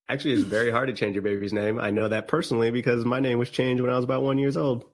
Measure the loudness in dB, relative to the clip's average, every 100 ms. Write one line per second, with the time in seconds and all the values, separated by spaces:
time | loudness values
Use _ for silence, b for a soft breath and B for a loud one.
0 | -6 -4 0 0 2 0 2 0 -2 -2
1 | -2 -2 -2 -2 -2 0 0 0 0 0
2 | 0 -2 0 -2 0 0 2 2 2 2
3 | 0 0 0 0 0 0 0 0 2 0
4 | 0 0 0 2 0 0 0 -2 -6